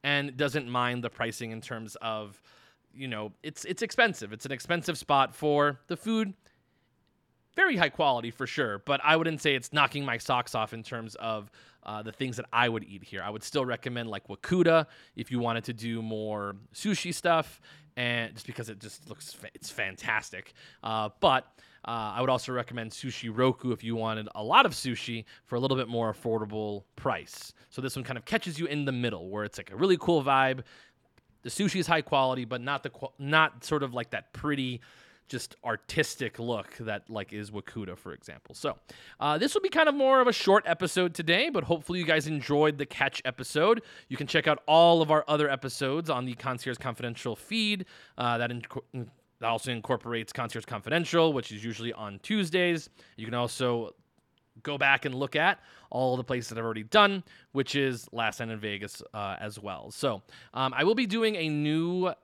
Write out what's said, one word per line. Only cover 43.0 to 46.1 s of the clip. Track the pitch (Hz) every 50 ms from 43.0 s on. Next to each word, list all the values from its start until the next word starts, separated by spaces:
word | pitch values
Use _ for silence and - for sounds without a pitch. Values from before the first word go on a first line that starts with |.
| 143 135 - - -
episode. | 131 123 - 127 - - 147 160 202 233 233 226 - - - - _
You | 127 -
can | 147
check | 135 - 165 147
out | 156 147 - _
all | - 151 165 170 170 170 170
of | 160 147
our | 156 151 151
other | - 151 147 151 143
episodes | 139 135 - 135 - - 147 131 135 156 170 160